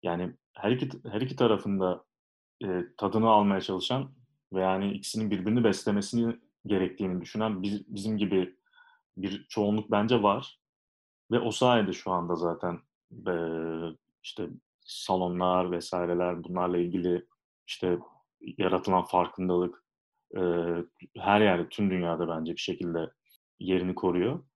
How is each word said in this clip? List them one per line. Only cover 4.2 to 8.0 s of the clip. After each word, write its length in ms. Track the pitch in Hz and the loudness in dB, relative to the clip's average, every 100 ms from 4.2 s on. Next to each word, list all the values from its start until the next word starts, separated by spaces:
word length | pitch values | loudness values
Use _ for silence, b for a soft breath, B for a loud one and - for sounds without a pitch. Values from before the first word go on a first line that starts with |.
| _ _ _ | _ _ _
ve 80 | 95 | 0
yani 320 | 92 95 101 | 2 2 0
ikisinin 380 | 101 - 113 107 | -4 -6 -4 -2
birbirini 340 | 98 92 120 | 0 2 4
beslemesini 720 | 113 98 - 101 98 117 117 117 _ _ - | 4 2 0 0 0 0 0 -2 _ _ -2
gerektiğini 540 | 98 92 - 98 90 | 0 0 -2 -4 -4
düşünen 420 | - 107 110 98 | -6 -2 -2 -2
biz, 320 | 98 101 - | -4 -4 -8
bizim 240 | 101 | -8